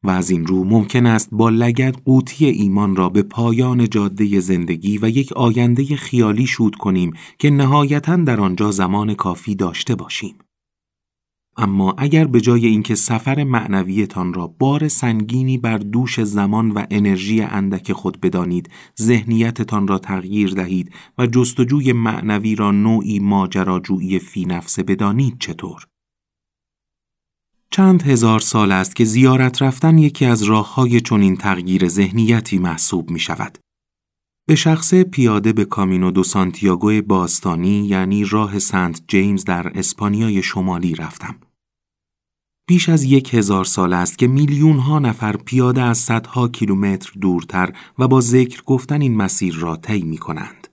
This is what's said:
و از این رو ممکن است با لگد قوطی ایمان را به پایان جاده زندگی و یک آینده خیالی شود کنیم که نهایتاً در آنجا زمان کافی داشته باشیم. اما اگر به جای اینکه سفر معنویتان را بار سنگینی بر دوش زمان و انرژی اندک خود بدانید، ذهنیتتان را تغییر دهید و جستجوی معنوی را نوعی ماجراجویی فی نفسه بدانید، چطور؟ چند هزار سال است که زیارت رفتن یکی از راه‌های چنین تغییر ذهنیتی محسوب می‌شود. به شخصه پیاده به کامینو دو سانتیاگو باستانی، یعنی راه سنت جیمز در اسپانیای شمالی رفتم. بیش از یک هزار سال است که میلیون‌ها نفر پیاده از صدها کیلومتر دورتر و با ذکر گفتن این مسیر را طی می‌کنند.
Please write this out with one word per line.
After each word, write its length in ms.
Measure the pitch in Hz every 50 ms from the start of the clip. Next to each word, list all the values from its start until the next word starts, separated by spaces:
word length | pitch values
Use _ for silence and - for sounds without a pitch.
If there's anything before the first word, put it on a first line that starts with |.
| -
و 60 | 98
از 200 | 92 92 90 87
این 160 | 92 85 82
رو 180 | 80 95 95 92
ممکن 420 | 95 107 113 104 101 - 127 120
است 220 | 117 113 110 107 - -
با 160 | 107 113 113
لگد 480 | 113 113 117 120 120 123 131 131 127 131 -
قوطی 420 | - 131 131 127 - - - 156
ایمان 500 | 143 117 - 104 98 95 104 104 101 95
را 120 | 92 92 90
به 140 | 90 104 98
پایان 640 | 101 - 117 117 117 113 117 127 123 123 123 120 107
جاده 520 | - 110 101 101 95 98 107 101 101 98
زندگی 580 | 90 92 95 87 85 85 90 82 82 98 104 104
و 100 | 107 113
یک 240 | 113 131 139 131 -
آینده 640 | - 127 117 110 123 120 120 120 120 139 135 147
خیالی 500 | 135 - - - 123 117 107 104 107 131
شود 280 | 123 - - 113 107 104
کنیم 380 | - - 104 95 92 90 85 82 - - - - _
که 120 | - 147
نهایتاً 680 | 143 139 143 131 139 147 147 139 147 147 147 - 170
در 240 | 180 165 139 120 110
آنجا 300 | 101 95 90 90 104 104
زمان 440 | 101 95 95 90 95 104 104 107 104
کافی 400 | 101 - 92 90 87 - - 104
داشته 400 | 95 104 90 80 - - - 120
باشیم. 440 | 92 87 - - - - 95 - _ _ _ _ _ _ _ _ _ _ _ _ _ _ _ _ _ _ _ _ _ _ _ _
اما 380 | - 117 101 98 98 98 95 95 -
اگر 280 | 135 143 143 160 160
به 140 | 139 123 120
جای 260 | 110 120 120 120 117
اینکه 280 | 117 110 107 104 - 117
سفر 500 | 98 - - 120 113 - 131 135 147 147
معنویتان 920 | 139 127 117 - - 98 98 95 90 95 104 107 95 - 92 92 90 85
را 120 | 90 87
بار 420 | 80 - _ 131 135 139 147 151 151
سنگینی 720 | 143 - - 120 113 110 107 107 120 127 131 131 131 123
بر 200 | 120 117 113 107
دوش 420 | 104 101 104 117 127 113 117 -
زمان 500 | 113 104 101 104 101 98 107 110 113 113
و 160 | 104 104 101 -
انرژی 520 | 101 104 101 101 98 92 92 101 110 110 107
اندک 500 | - - 101 98 98 98 92 - - 98
خود 280 | - - 92 85 -
بدانید، 500 | - 92 90 92 87 87 90 90 85 - - - - _ _ -
ذهنیتتان 880 | 110 110 120 113 104 120 117 113 113 117 117 - 113 - - 104 101 95
را 100 | 98 92
تغییر 520 | - - 98 95 90 92 101 104 104 95
دهید 420 | 92 95 92 90 95 92 87 - - - - _ _ -
و 80 | 127
جستجوی 680 | 123 117 127 123 117 - - 127 123 135 147 139 131 123
معنوی 640 | 120 113 110 110 110 - 107 104 104 104 110 110
را 160 | 104 107 101
نوعی 480 | 101 101 101 110 113 110 101 104 107 101
ماجراجویی 1000 | 98 101 101 98 95 92 95 98 92 92 92 92 90 - 98 92 85 92 95 92
فی 260 | 87 - - 101 90
نفسه 380 | 87 90 87 80 - - - 92
بدانید، 540 | - 98 95 107 101 104 120 139 127 120 -
چطور؟ 480 | - - 82 80 - - 76 - - _ _ _ _ _ _ _ _ _ _ _ _ _ _ _ _ _ _ _ _ _ _ _ _ _ _ _ _ _ _ _ _ _ _ _ _ _
چند 320 | - - 190 196 185 175 -
هزار 380 | 139 135 117 113 113 110 110
سال 320 | - - - 113 107 98 98
است 240 | 95 95 92 -
که 80 | - 120
زیارت 580 | 110 107 117 131 131 127 131 131 127 127 - 135
رفتن 360 | 135 131 - - 160 160 160
یکی 260 | 156 147 139 - 139
از 180 | 127 120 110 107
راه‌های 580 | 101 110 110 104 - - - 131 123 120 117
چنین 360 | 110 - 117 107 101 98 92
تغییر 520 | 92 - 101 98 90 87 92 92 92 92 87
ذهنیتی 680 | 85 95 101 92 90 113 113 110 117 113 113 - - 95
محسوب 520 | 90 90 82 82 - - - 90 82 80
می‌شود. 480 | 87 80 - - 85 80 - - _ - _ _ _ _ _ _ _ _ _ _ _ _ _ _ _ _ _
به 80 | - 156
شخصه 500 | 156 - 160 160 156 160 - - 185 185
پیاده 480 | 185 185 - 127 117 107 104 101 110 107
به 120 | 110 104
کامینو 460 | 98 - - 98 95 92 92 92 92
دو 120 | 90 95 92
سانتیاگو 800 | - - 101 92 92 85 - 104 98 90 87 98 104 107 107 101
باستانی، 840 | 104 104 95 90 82 - - - 98 85 82 87 95 101 104 104
یعنی 380 | 101 98 95 92 92 101 104 104
راه 340 | 98 104 107 110 98 98 101
سنت 440 | 92 - - 95 90 87 82 82 _ _
جیمز 360 | - 101 95 101 101 95 90
در 340 | 95 90 87 85 90 - 90
اسپانیای 640 | 92 - - - 101 101 101 107 113 113 104 98 92
شمالی 520 | - - 101 92 92 90 87 87 90 80
رفتم. 420 | 80 82 76 - - - - - - _ _ _ _ _ _ _ _ _ _ _ _ _ _ _ _ _ _ _ _ _ _ _ _ _
بیش 220 | - 175 180 170 -
از 160 | 165 160 139
یک 300 | 131 139 135 131 131 -
هزار 300 | 117 104 98 101 95 92
سال 280 | 87 - - 92 90 90
است 260 | 87 90 - - -
که 80 | 127
میلیون‌ها 720 | 123 131 139 147 143 143 143 151 156 156 139 127 139 151 156
نفر 380 | 139 120 107 - - 107 104
پیاده 460 | 104 - - 123 127 127 123 123 135 127
از 160 | 120 117 113
صدها 500 | - - 117 113 113 - - 127 123 120
کیلومتر 640 | 120 - 113 101 98 95 101 101 98 92 - - - 98
دورتر 520 | 95 95 90 87 82 82 - 92 92 87 - - - - _ -
و 100 | 127 127
با 120 | 131 131
ذکر 420 | 120 117 120 127 127 123 127 - -
گفتن 400 | - 135 127 131 - 147 147 143
این 140 | 131 117
مسیر 380 | 107 101 95 - - 98 92 82
را 220 | 80 82 85 80
طی 260 | 80 - - 107 101 87
می‌کنند. 640 | 80 80 78 - - 90 76 - - - _ - -